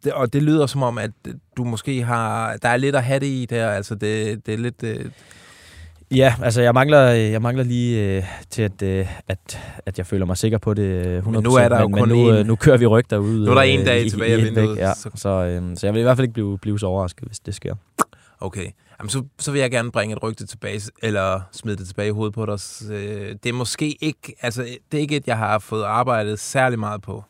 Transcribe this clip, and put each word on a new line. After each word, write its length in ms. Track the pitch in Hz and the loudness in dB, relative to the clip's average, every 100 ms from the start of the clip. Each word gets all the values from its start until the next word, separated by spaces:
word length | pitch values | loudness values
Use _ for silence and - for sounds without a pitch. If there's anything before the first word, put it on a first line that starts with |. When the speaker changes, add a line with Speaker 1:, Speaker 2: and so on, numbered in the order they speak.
Speaker 1:
Det, 100 | 143 | -4
og 200 | 147 127 | -2 0
det 100 | 143 | 0
lyder 220 | 151 156 139 | 2 2 2
som 160 | 143 | 0
om, 140 | 127 117 | -2 -4
at 140 | 110 107 - 123 _ - | -8 -10 -16 -16 _ -8
du 60 | |
måske 400 | 120 113 - 131 | -6 -4 -4 -4
har, 540 | 120 120 110 107 113 107 | -2 -2 -2 -4 -6 -4
der 120 | 117 | 0
er 80 | 120 | 0
lidt 180 | 139 139 | 2 0
at 80 | |
have 160 | 123 135 | 0 -2
det 60 | 139 | -2
i 220 | 131 120 | -4 -4
der, 200 | 120 113 | -2 -2
altså 260 | 101 104 107 | -2 -4 -6
det, 500 | 104 110 107 107 - | -2 -2 -2 -6 -6
det 80 | |
er 40 | 110 | -4
lidt, 260 | 120 120 | -4 -6
øh 220 | 113 113 123 131 - - - - - - - _ _ | -8 -8 -10 -14 -20 -20 -20 -20 -20 -20 -20 _ _
Speaker 2:
Ja, 240 | 131 131 120 | 4 4 4
altså 200 | 127 117 | 0 4
jeg 120 | 120 | 4
mangler, 260 | 120 139 151 | 6 6 8
jeg 400 | 131 117 110 110 | 8 6 2 0
mangler 220 | 117 127 | 0 0
lige, 540 | 123 120 120 117 101 95 | 0 0 0 0 0 -2
øh, 60 | 92 - - | -4 -10 -14
til 120 | - | -2
at, 200 | 107 98 | -2 -2
øh, 260 | 98 95 95 - - | -2 -2 -2 -8 -8
at, 320 | 95 - - - - - | -8 -8 -16 -16 -12 -10
at 120 | 95 | -8
jeg 80 | 87 | -4
føler 200 | 101 92 | -2 0
mig 120 | 90 | 0
sikker 200 | 110 107 | 0 0
på 160 | - | 0
det, 100 | 104 | 0
øh, 400 | 98 92 90 90 | 0 0 -2 -2
hundrede 200 | 98 113 | -2 0
procent, 0 | |
Speaker 1:
Men 0 | |
nu 120 | 110 127 | 4 6
er 140 | 120 | 6
der 120 | 120 | 6
jo 60 | 101 | 4
Speaker 2:
men, 40 | |
men 80 | 101 | 4
Speaker 1:
kun 100 | 117 | 4
Speaker 2:
nu, 220 | 117 120 | 6 6
øh, 80 | 110 | 6
Speaker 1:
en 60 | 107 | 4
Speaker 2:
nu 80 | 110 | 4
kører 220 | - 127 | 6 8
vi 80 | 117 | 8
rygter 320 | 113 127 107 | 4 4 0
ud, 280 | 104 113 107 | 0 0 4
Speaker 1:
Nu 60 | |
er 40 | 127 | 6
der 60 | |
en 180 | 135 135 | 6 4
Speaker 2:
øh, 60 | 131 | 4
Speaker 1:
dag 200 | 120 113 | 2 2
Speaker 2:
i, 40 | |
Speaker 1:
tilbage 200 | 101 113 | 0 2
Speaker 2:
i 40 | |
Speaker 1:
af 40 | 113 | 2
Speaker 2:
en 180 | 110 113 | 2 2
væk, 60 | |
Speaker 1:
vinduet, 160 | 107 107 | 2 2
Speaker 2:
ja. 160 | 95 | -2
Speaker 1:
så 160 | 104 - - | -2 -6 -6
Speaker 2:
Så, 140 | 98 | -2
øhm, 460 | 95 90 87 90 90 | 0 0 -2 -6 -4
så 120 | 98 | -2
jeg 60 | |
vil 60 | 107 | 0
i 40 | |
hvert 140 | 120 127 | 2 4
fald 60 | 127 | 2
ikke 80 | |
blive, 240 | 113 101 98 | -2 -4 -4
blive 220 | 107 104 | -4 -4
så 60 | 101 | -2
overrasket, 400 | 92 92 - - | -2 -4 -8 -16
hvis 120 | 107 | -14
det 160 | - 104 | -12 -10
sker. 200 | - 101 _ - - _ _ _ | -8 -10 _ -8 -8 _ _ _
Speaker 1:
Okay. 280 | 95 92 90 - _ _ | -12 -10 -14 -16 _ _
Jamen, 100 | 107 | -8
så, 140 | 135 131 _ | -8 -8 _
så 120 | - | -6
vil 100 | 143 | -2
jeg 100 | 127 | -2
gerne 200 | 120 117 | -2 -4
bringe 240 | 117 107 107 | -4 -4 -4
et 80 | |
rygte 220 | 113 113 104 | -8 -8 -14
tilbage, 460 | - 104 104 104 _ | -12 -10 -10 -10 _
eller 380 | 113 101 95 95 92 | -4 -2 0 -2 -6
smide 260 | - 110 101 | -12 -8 -8
det 100 | 92 | -8
tilbage 200 | 95 104 | -6 -4
i 40 | |
hovedet 220 | 107 110 | -2 -4
på 120 | 104 107 | -4 -6
dig. 140 | 104 | -6
S-, 300 | - - 107 | -10 -16 -12
øh, 440 | 104 101 104 101 107 | -10 -8 -10 -12 -8
det 60 | 120 | -6
er 40 | |
måske 440 | 120 117 - 151 143 | -4 -6 -4 -6 -4
ikke, 320 | 156 143 - - | -6 -8 -14 -8
altså, 200 | 123 113 120 123 _ | -8 -6 -10 -12 _
det 60 | 151 | -6
er 40 | |
ikke 140 | 147 147 | -2 -4
et, 120 | 127 | -2
jeg 100 | 113 | -2
har 220 | 107 107 | 0 -2
fået 240 | - 110 | -2 -6
arbejdet 560 | 104 107 123 117 107 107 | -2 0 0 0 -2 -4
særlig 400 | - 139 131 117 | -4 0 0 0
meget 220 | 104 104 | -6 -8
på. 220 | - 107 107 | -10 -14 -14